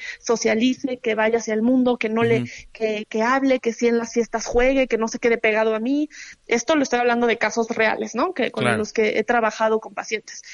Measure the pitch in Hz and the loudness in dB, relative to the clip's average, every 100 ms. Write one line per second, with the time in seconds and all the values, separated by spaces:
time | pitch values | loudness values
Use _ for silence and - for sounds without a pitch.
0 | - - - 226 220 220 254 254 269 247 | -6 -8 -2 0 2 2 2 0 -4 -4
1 | 226 214 220 226 220 214 233 262 247 240 | -4 0 0 0 0 0 2 2 2 0
2 | 220 220 233 226 240 - - - 220 214 | -2 0 2 2 -2 -10 -18 -4 -4 -4
3 | 220 220 233 269 269 254 233 220 240 233 | -4 -2 0 2 2 2 0 0 2 2
4 | 226 233 220 220 - 240 254 269 262 226 | 0 -2 -2 -4 -2 2 4 2 2 0
5 | 220 233 240 226 220 214 220 220 233 285 | -2 -2 0 2 2 2 2 0 0 0
6 | 302 - - - - 233 - 311 269 240 | -2 -8 -20 -12 -2 -2 2 2 2 2
7 | 240 240 240 220 214 233 226 226 220 - | 2 2 2 2 0 -2 -2 0 0 0
8 | 214 226 349 359 240 - 240 220 214 - | -4 -2 -2 -2 -4 -2 0 0 -2 -2
9 | 214 - 220 240 220 - 220 220 208 202 | 0 0 0 0 0 0 0 0 -4 -12
10 | - 214 - - - | -8 -8 -10 -20 -18